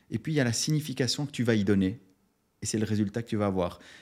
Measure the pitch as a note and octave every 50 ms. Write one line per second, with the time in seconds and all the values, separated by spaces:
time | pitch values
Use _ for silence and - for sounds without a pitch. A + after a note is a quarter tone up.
0 | _ - - A2+ - D#3+ D#3+ D3 C3 A#2+ A2+ - - - D#3 D3+ D3 - B2+ -
1 | C3 A#2 - - D3 C#3 - - B2 A#2 A2+ G#2+ G2 G2+ G2+ G2 F#2 F#2+ - -
2 | - _ _ _ _ _ _ _ _ _ _ _ - - - G#2+ G#2+ G2+ A2 G#2
3 | G#2+ G2 - A#2 A2+ - A2+ G#2 G#2 G2+ F#2+ F#2 F2 F2 - - - - - -